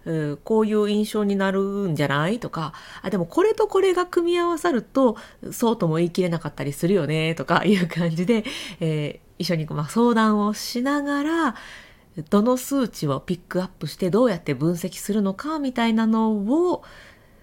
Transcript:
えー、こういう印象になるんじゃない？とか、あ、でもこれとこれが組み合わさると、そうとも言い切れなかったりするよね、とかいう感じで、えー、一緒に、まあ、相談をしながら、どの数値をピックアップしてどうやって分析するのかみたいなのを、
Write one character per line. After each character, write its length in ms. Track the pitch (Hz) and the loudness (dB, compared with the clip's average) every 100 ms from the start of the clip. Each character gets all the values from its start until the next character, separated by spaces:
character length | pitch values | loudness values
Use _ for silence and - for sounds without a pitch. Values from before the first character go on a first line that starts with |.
| - | -6
え 40 | |
ー、 300 | 160 151 143 | -2 -2 -6
こ 160 | - 220 | 0 2
う 80 | 214 | 2
い 80 | 214 | 2
う 120 | 208 | 2
印 180 | 208 214 | 0 0
象 180 | 214 | 0
に 120 | 202 196 | 0 2
な 160 | 196 | 0
る 380 | 196 196 202 190 | 0 -2 -2 -2
ん 60 | 151 | 0
じ 80 | |
ゃ 40 | 143 | 0
な 220 | 139 165 | 2 0
い？ 100 | 240 | -2
と 120 | - | -6
か、 220 | 165 156 - - - | -6 -8 -10 -18 -10
あ、 80 | 196 | -4
で 80 | 190 | -2
も 80 | 170 | 0
こ 160 | - | 2
れ 140 | 415 453 | 2 2
と 120 | 427 | 2
こ 140 | 381 | 2
れ 140 | 381 359 | 2 2
が 100 | 349 | 0
組 280 | 349 339 | 0 0
み 40 | 349 | 2
合 120 | 339 | 0
わ 80 | 330 | 0
さ 120 | 349 | 0
る 120 | 247 | -2
と、 340 | - 269 254 214 - - - | -2 2 2 2 -12 -16 -12
そ 200 | - 233 | -2 0
う 60 | 226 | 2
と 100 | 170 | 0
も 80 | 160 | 2
言 100 | 170 | 0
い 40 | |
切 100 | 180 | 0
れ 80 | 180 | 0
な 80 | 165 | -2
か 120 | 147 | -6
っ 40 | |
た 100 | - | -6
り 100 | 139 | -6
す 140 | 139 170 | -2 2
る 60 | |
よ 140 | 196 143 | 2 2
ね、 260 | 156 160 | 0 0
と 120 | 160 135 | -2 0
か 200 | 170 196 | 2 4
い 100 | 196 | 4
う 100 | 165 | 2
感 240 | 160 170 | 0 -2
じ 160 | 160 185 | 0 2
で、 160 | 226 262 - - 185 | 0 0 -10 -12 -4
え 400 | 160 151 147 - | -2 -2 -4 -8
ー、 60 | _ - | _ -8
一 120 | 180 | -2
緒 40 | 165 | -2
に、 100 | 156 | -2
ま 200 | 147 151 | -4 -2
あ、 40 | |
相 240 | 226 240 | 2 4
談 260 | 226 220 208 | 4 4 2
を 140 | 208 | 0
し 300 | 208 - 240 | -2 -6 -2
な 180 | 269 285 | 0 0
が 220 | 285 285 | 0 -2
ら、 320 | 294 330 294 - - - - - _ - 151 | 0 0 0 -4 -16 -20 -20 -20 _ -12 0
ど 140 | 202 | 2
の 140 | 233 254 | 4 0
数 300 | - 277 233 | 0 -2 -2
値 200 | - 151 | -2 -2
を 140 | 135 | -2
ピ 140 | - 170 | -2 -6
ッ 40 | - | -4
ク 100 | 180 | -4
ア 60 | 185 | -4
ッ 40 | - | -8
プ 80 | 156 | -10
し 80 | - | -4
て 160 | 185 | 0
ど 140 | 196 254 | 4 2
う 40 | |
や 60 | 170 | 2
っ 20 | |
て 120 | 156 | -4
分 200 | 131 160 | -2 0
析 240 | 170 180 - | -2 -6 -8
す 140 | - | -4
る 120 | 214 | 0
の 100 | 196 | 0
か 240 | 196 294 320 | -2 -6 -4
み 160 | 269 | -2
た 140 | 247 226 | 0 0
い 80 | 220 | 2
な 100 | 220 | 2
の 260 | 220 220 | 2 2
を、 520 | 214 202 302 359 - - - - - - - | 0 0 2 2 0 -6 -20 -20 -20 -20 -20